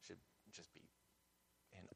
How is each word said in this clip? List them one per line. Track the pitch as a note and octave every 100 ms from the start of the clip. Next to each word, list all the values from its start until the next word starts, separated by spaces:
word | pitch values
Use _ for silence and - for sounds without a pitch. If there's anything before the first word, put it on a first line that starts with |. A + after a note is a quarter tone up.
| -
should | F#2 - - G#2+
just | G#2 E2+
be | - - - - - - - - - -
in | F#2+ F2